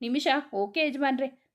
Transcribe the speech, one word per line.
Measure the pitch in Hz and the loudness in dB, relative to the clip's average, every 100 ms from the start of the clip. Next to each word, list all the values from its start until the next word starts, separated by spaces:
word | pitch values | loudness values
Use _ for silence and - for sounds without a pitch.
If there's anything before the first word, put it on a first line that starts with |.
ನಿಮಿಷ, | 233 269 339 277 285 | -2 0 2 0 0
"ಓಕೆ | 196 202 320 302 | -4 -2 0 0
ಯಜಮಾನ್ರೆ, | 269 277 262 269 - _ | 2 0 0 -2 -6 _